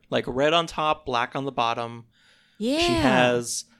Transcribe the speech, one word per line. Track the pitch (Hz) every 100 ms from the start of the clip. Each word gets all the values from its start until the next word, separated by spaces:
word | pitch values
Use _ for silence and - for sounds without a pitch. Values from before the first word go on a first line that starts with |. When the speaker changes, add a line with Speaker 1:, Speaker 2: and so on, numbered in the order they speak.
| -
Speaker 1:
like, | 123 -
red | 123 151
on | 170 165
top, | - 156 151 -
black | 120 127
on | 143
the | 135
bottom. | 127 117 117 117 117 113 _ _ _ _ -
Speaker 2:
Yeah. | 226 302
Speaker 1:
She | 349
has | 339 285 127 123 123 117 - -